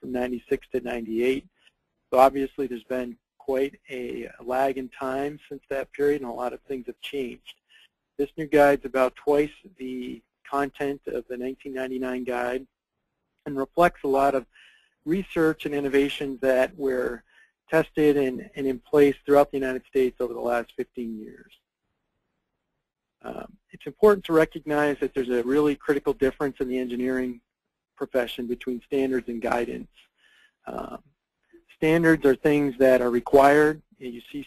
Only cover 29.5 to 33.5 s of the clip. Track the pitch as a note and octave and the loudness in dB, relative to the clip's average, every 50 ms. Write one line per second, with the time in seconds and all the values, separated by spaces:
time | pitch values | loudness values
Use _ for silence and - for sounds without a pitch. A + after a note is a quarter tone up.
29.5 | B2+ A#2+ A#2+ A#2 B2 B2 - - _ _ _ _ _ _ _ _ _ _ _ _ | -2 -2 -4 -4 -8 -10 -12 -16 _ _ _ _ _ _ _ _ _ _ _ _
30.5 | _ _ - - - - - - - - _ _ _ _ _ _ _ _ _ _ | _ _ -16 -14 -12 -12 -12 -12 -14 -16 _ _ _ _ _ _ _ _ _ _
31.5 | _ _ _ _ _ - - D#3 D#3+ E3+ E3+ E3 D#3+ D#3 - C#3+ C3 - - D#3+ | _ _ _ _ _ -2 2 2 4 4 6 4 4 6 4 4 2 4 2 2
32.5 | D3 D3 C#3+ C#3+ B2 B2 C3+ C3 B2+ B2+ B2 B2 A#2+ A#2+ A#2+ - - C#3 C3+ C#3 | 2 2 2 0 0 4 4 6 6 6 4 2 0 0 2 4 6 8 8 8